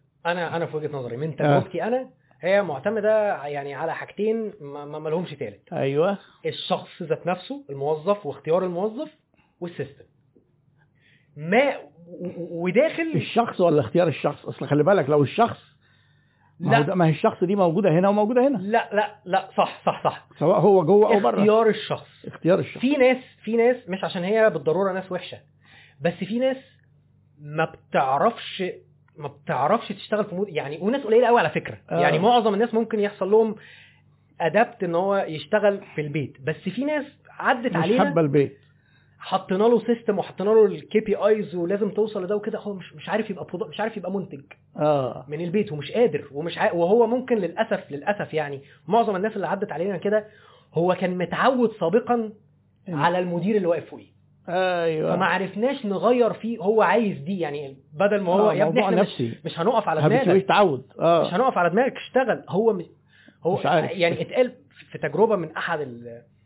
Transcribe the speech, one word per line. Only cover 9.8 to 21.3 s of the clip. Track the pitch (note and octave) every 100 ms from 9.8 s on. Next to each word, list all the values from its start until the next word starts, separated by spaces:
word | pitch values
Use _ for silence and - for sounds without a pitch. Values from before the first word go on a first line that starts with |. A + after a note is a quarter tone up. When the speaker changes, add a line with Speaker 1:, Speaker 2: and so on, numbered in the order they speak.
| C#3 - - _ _ _ _ _ _ _ _ _ _ _ _ -
Speaker 1:
ما، | D#3 G#3+ C#4 - - - -
و-، | F3+ F3+
و-، | F3 F3 E3+
وداخل | F3+ F#3 D#4+ D#4+ E4 F#3
Speaker 2:
الشخص | A2+ - A#3 -
ولا | F3 D3+
اختيار | A2 D#3+ E3+
الشخص؟ | C3 D3+ C#3+ -
اصل | - C3+
خلي | D3
بالك | D3 G3 C3+
لو | D3+
الشخص، | C#3 - A3+ - - _ _ _ _ _ _ _ _ _
ما | F3 G#3+
هو |
Speaker 1:
لا. | D3+
Speaker 2:
ده، | F#3
ما | D#3+
هي |
الشخص | D#3 A3 A3
دي | F3 G3+
موجودة | F3+ E3 G3
هنا | D#3 G3
وموجودة | G#3 G#3 B3 C4
هنا. | B3
Speaker 1:
لا، | F#3+ A3+ A3+
لا، | G3+ G#3 - F#3
لا، | F#3+ F#3 -
صح، | F3 - -
صح، | -
صح. | D#3 - - -
Speaker 2:
سواء | D3 -
هو | F3+ F#3+ D#3+
جوه | G3+ G#3 G#3+
أو |
بره. | A#3